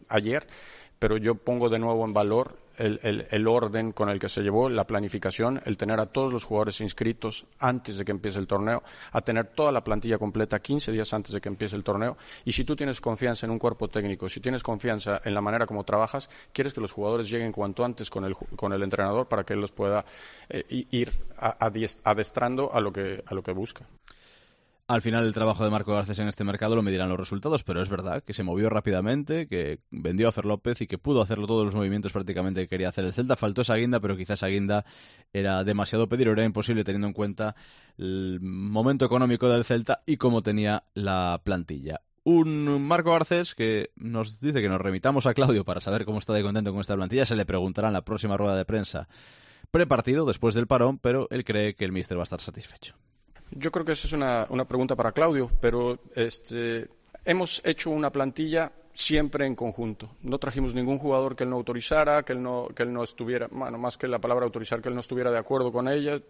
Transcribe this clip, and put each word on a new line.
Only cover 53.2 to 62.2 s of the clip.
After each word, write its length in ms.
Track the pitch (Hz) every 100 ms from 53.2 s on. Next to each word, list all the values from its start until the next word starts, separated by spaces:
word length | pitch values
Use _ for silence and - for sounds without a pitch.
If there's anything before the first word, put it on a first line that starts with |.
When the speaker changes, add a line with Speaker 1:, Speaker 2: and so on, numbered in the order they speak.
| _ - -
Speaker 1:
Yo 160 | 139 151
creo 140 | 175
que 80 | 160
esa 140 | 151 -
es 80 |
una, 320 | 156 135 120 110
una 160 | 127
pregunta 320 | 131 127 135 123
para 160 | 113
Claudio, 380 | 151 165 143 120 -
pero, 380 | 120 120 120 123 - 127
este, 720 | 117 - - 117 117 117 - _ _ -
hemos 380 | - 180 175 - -
hecho 240 | 156 165
una 200 | 151 147
plantilla 640 | 143 135 127 156 160 165 - -
siempre 500 | - - 151 147 147
en 100 | 139
conjunto. 640 | 120 120 107 113 104 113 -
No 160 | - 139
trajimos 360 | 139 127 131
ningún 240 | 120 123 139
jugador 380 | 147 135 135 127
que 80 |
él 60 | 127
no 60 | 127
autorizara, 640 | 120 120 - 156 151 151